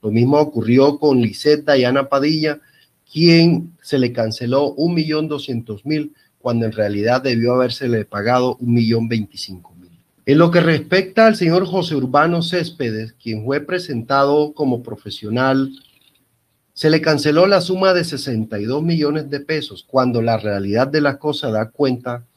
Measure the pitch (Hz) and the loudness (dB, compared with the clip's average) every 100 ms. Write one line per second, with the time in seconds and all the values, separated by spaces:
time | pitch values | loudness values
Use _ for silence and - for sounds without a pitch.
0 | 110 110 120 147 151 120 107 123 139 143 | 0 2 4 4 2 0 2 4 4 4
1 | 151 131 113 101 151 151 147 139 123 135 | 2 2 2 -2 0 0 2 2 4 0
2 | 135 139 143 156 156 147 _ _ _ _ | 0 0 0 0 -2 -4 _ _ _ _
3 | _ 156 170 165 165 170 - _ - 139 | _ 0 4 6 6 2 -4 _ -4 -2
4 | 123 120 110 107 120 131 143 - 165 175 | -2 -2 -4 -4 -2 0 0 -2 -2 0
5 | 156 151 156 147 - 117 117 101 139 156 | -2 -2 -4 -6 -6 -8 -8 -12 -4 -4
6 | 151 _ _ _ 123 117 113 107 104 101 | -4 _ _ _ -4 -2 -2 -2 -2 0
7 | 110 123 131 117 120 127 127 123 131 117 | 0 0 0 0 2 2 0 -2 -2 -2
8 | 104 104 104 127 127 131 123 120 113 113 | -4 -6 0 2 0 -2 0 0 2 0
9 | 113 113 104 - - 90 - _ - _ | -2 -4 -6 -12 -16 -16 -20 _ -20 _
10 | _ _ - 143 170 175 165 156 - 185 | _ _ 0 4 6 4 2 0 2 0
11 | 185 - 220 214 170 175 185 185 170 151 | 0 4 4 4 2 2 0 -4 -2 -4
12 | 127 143 160 170 170 180 165 - 123 107 | 0 2 2 2 -2 -4 -4 -6 -6 -6
13 | 113 _ 120 110 110 139 143 180 175 120 | -10 _ -10 -8 -4 -6 -4 -8 -6 -8
14 | 113 135 139 147 147 151 143 120 120 107 | -2 2 2 2 0 -2 -2 -2 -6 -14
15 | - - 104 117 131 135 135 135 _ _ | -14 -14 -6 -2 0 0 -2 -8 _ _
16 | _ _ _ _ _ _ _ - 160 156 | _ _ _ _ _ _ _ -2 2 2
17 | 156 147 147 151 185 196 170 185 190 180 | 2 0 2 2 4 2 0 0 2 2
18 | 170 139 - 113 110 107 107 139 160 165 | -2 -8 -6 -4 -4 -6 -4 -4 -2 0
19 | 147 151 139 143 143 156 - 98 - 131 | 0 -2 -6 -10 -6 -6 -6 -16 -4 0
20 | 127 117 113 110 104 101 98 107 135 151 | 2 0 0 -2 -2 -4 -2 -2 0 0
21 | 143 135 151 143 139 107 113 _ 143 127 | -2 -2 -6 -6 -4 -4 -4 _ -2 -2
22 | 127 120 120 | -6 -10 -14